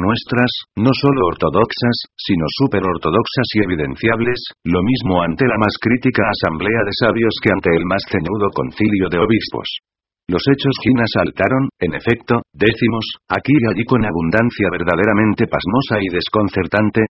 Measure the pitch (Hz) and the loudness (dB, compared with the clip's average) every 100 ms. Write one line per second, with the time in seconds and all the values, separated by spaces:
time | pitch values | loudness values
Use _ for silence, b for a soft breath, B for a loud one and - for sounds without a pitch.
0 | 90 117 - 120 123 - - - 117 123 | 0 0 0 0 0 -2 -10 0 0 2
1 | 139 135 90 - 82 85 113 - 120 117 | 2 2 0 2 0 2 0 0 -2 -2
2 | - - - 90 78 - 135 104 92 85 | -6 -12 -2 -2 0 0 0 0 -2 -2
3 | 80 92 117 - 120 107 98 85 71 67 | 0 0 0 -2 -2 0 0 0 -4 -2
4 | 113 113 120 123 - - 82 87 95 127 | -2 0 0 -4 -8 -10 -2 0 2 0
5 | 110 90 85 80 131 110 107 - 110 120 | 0 0 0 0 0 2 0 0 0 0
6 | 131 120 107 101 95 80 95 113 101 95 | 0 0 0 0 -2 -2 -2 0 -2 0
7 | 117 107 113 - 113 95 90 82 87 95 | 0 2 0 0 0 2 2 2 0 -4
8 | - 98 80 104 98 - 67 - 107 101 | -2 -4 -2 -2 -2 -2 -6 -2 0 2
9 | 92 85 104 110 - - - - _ _ | 0 2 2 2 -2 -8 -8 -12 _ _
10 | _ _ - 87 - 139 139 131 110 123 | _ _ -4 -2 0 0 0 -2 0 0
11 | 113 - 87 - 98 131 135 - 87 71 | 0 0 -2 0 0 0 -2 -4 -4 -2
12 | - 117 - 120 - 71 104 110 117 113 | 0 -2 2 -2 -2 0 0 2 0 -2
13 | 110 - - 98 - 147 117 95 120 123 | -6 -12 -4 -4 2 2 2 -2 0 0
14 | 107 85 82 110 117 - 95 85 85 85 | 0 -2 0 2 0 0 -2 0 0 2
15 | 104 104 110 101 113 71 87 117 135 107 | 2 4 2 2 0 -2 -2 -2 0 -2
16 | 95 87 - 107 101 98 85 104 107 113 | -2 -4 -2 -2 0 -2 -2 0 0 2
17 | 110 | -2